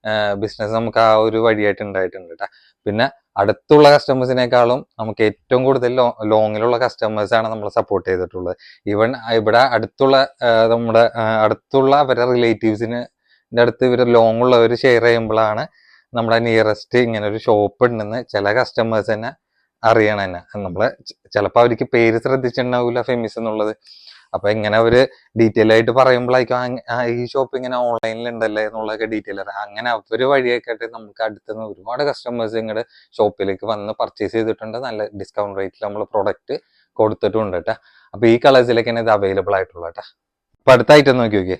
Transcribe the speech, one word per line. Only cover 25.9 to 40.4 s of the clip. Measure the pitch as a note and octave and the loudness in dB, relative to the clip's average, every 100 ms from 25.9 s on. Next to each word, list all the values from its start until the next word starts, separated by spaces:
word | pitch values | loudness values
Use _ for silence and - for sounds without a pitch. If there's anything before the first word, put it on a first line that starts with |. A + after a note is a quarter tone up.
പറയുമ്പോഴായിരിക്കും | B2 C3 B2 B2 B2+ A#2 B2 | 2 4 2 2 0 0 -4
ആ, | B2 B2+ - | -4 -8 -8
ആ, | A#2+ A#2+ | -4 -4
ഈ | A#2+ A#2+ | -4 -4
ഷോപ്പ് | C#3 B2+ C3 | -4 -4 -6
ഇങ്ങനെ | B2+ B2+ | -6 -4
ഓൺലൈനിൽ | B2 A#2 A2+ A2+ A#2+ | -2 -4 -6 -6 -8
ഉണ്ടല്ലേ | A#2 A2 G#2+ | -4 -4 -2
എന്നുള്ളതൊക്കെ | G#2+ A2 A2 G#2+ A2+ | -6 -6 -8 -6 -6
ഡീറ്റെയിൽ | A2 G#2 G2 | -6 -8 -12
അറിയാം. | G2 G2 | -12 -12
അങ്ങനെ | G#2 G#2 A#2+ | -12 -8 -6
അവര് | A2+ _ A2+ | -6 _ -4
വഴിയൊക്കെ | C3 C#3 B2 A#2+ A#2+ | 0 0 0 -4 -6
ആയിട്ട് | A2+ A2+ | -12 -12
നമുക്ക് | A#2 G#2+ G2+ | -16 -20 _
അടുത്തുനിന്ന് | A2 G#2 - A2 A2 | -10 -10 -14 -14 -12
ഒരുപാട് | F#2+ G2+ B2+ | -14 -12 -6
കസ്റ്റമേഴ്സ് | D3 C3 B2 A#2+ A2+ A2+ | -6 -6 -10 -6 -6 -6
ഇങ്ങടെ | A2 G#2+ A#2 _ _ - | -6 -8 -10 _ _ -2
ഷോപ്പിലേക്ക് | G#2+ - G2 F#2+ G#2 | -2 0 -6 -4 -6
വന്ന് | G#2+ G#2 G#2+ | -8 -8 -8
പർച്ചേസ് | A#2 _ G2+ | -8 _ -4
ചെയ്തിട്ടുണ്ട്. | A2+ A2 G#2+ A2 A2+ | -4 -4 -6 -10 -10
നല്ല | C3 G#2+ | -10 -8
ഡിസ്കൗണ്ട് | G#2 G2+ F#2+ - G2+ G2 | -10 -10 -12 -8 -8 -6
റേറ്റിൽ | F#2+ _ G#2 | -10 _ -10
നമ്മൾ | G#2 | -8
പ്രൊഡക്റ്റ് | G2+ G#2+ G2 - - C#3+ _ _ _ | -6 -4 -4 -6 -10 -12 _ _ _
കൊടുത്തിട്ടുണ്ട് | - A2 A2+ G#2 A2 G#2 F2+ | 0 0 0 -4 -2 -4 -6
ട്ടാ. | E2 A2+ _ _ _ | -6 -8 _ _ _
അപ്പൊ | G2+ A#2 | 0 2
ഈ | A#2+ C#3+ | 4 6
കളേഴ്സിലൊക്കെയാണ് | C3+ A#2+ A#2 A#2 A#2 | 4 4 0 -2 -4
ഇത് | A2+ | 0
അവൈലബിൾ | G#2 G2 G2 F#2+ G2 | 0 0 -2 -2 -2
ആയിട്ടുള്ളത് | F#2 F2 E2+ | -4 -10 -14
ട്ടാ. | F#2+ - _ _ _ | -16 -20 _ _ _